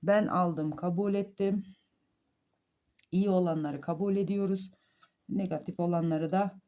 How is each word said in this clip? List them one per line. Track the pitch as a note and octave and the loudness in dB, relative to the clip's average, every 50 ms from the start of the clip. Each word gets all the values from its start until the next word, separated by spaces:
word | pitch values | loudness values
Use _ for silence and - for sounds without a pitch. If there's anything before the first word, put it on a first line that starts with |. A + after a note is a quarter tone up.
| - | 2
ben | D#3+ G3+ G#3 G#3+ | 4 4 4 4
aldım, | - - F3+ F3+ F3 E3 D#3 D#3 D#3 D3+ | 2 2 2 2 2 2 0 -2 -2 -4
kabul | - - F3+ F3 E3+ G3+ G3+ G3 | -2 -2 -2 0 0 0 0 2
ettim. | G3+ G3+ G3+ - _ G3 G3 G3 G#3 - - - _ _ _ _ _ _ _ _ _ _ _ _ _ _ _ _ _ _ _ _ _ _ _ _ _ - _ - | 0 -2 -4 -4 _ 0 0 0 0 -2 -6 -14 _ _ _ _ _ _ _ _ _ _ _ _ _ _ _ _ _ _ _ _ _ _ _ _ _ -16 _ 0
İyi | F#3 G3 G3+ | 2 2 4
olanları | F#3+ F#3 F3+ E3+ E3 D#3+ D#3 D3 C#3+ C#3 | 4 4 4 2 0 0 -2 -4 -4 -6
kabul | C#3 - E3+ D#3 F#3+ G3+ G3 | -4 -4 -4 -2 0 0 0
ediyoruz. | G3 G3+ E3 G3 G3+ G3 G3 G3 F#3+ F#3+ - - _ _ _ _ _ _ _ _ _ _ - | 0 0 0 0 -2 0 0 -2 -2 -4 -10 -18 _ _ _ _ _ _ _ _ _ _ -6
Negatif | - G3 G3 F#3 F3 D3 - - F3 - | -4 -4 -2 -2 -4 -6 -6 -8 -4 -2
olanları | F3 F3 F3 E3+ E3 E3+ D#3+ D#3 D#3+ D#3+ | -2 0 2 2 0 0 0 0 -2 0
da | F3 F#3 G3+ F#3+ - - _ | 0 0 0 0 -4 -10 _